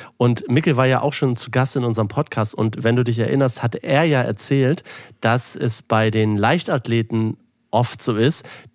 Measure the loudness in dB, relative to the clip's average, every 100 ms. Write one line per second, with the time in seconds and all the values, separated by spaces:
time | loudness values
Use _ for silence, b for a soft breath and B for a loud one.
0 | B 0 0 2 0 2 2 2 2 2
1 | 0 0 -2 -2 -2 -2 0 0 -2 0
2 | -2 -2 -4 -2 -4 -2 -2 0 2 2
3 | 2 0 0 2 2 0 -4 -4 0 2
4 | 2 2 0 -4 -2 2 2 0 B B
5 | B -4 0 0 -2 -4 -4 -4 -2 2
6 | 2 2 2 2 2 2 0 -4 0 -2
7 | 0 -2 -2 -4 _ _ _ 0 0 -2
8 | -2 2 2 0 B B B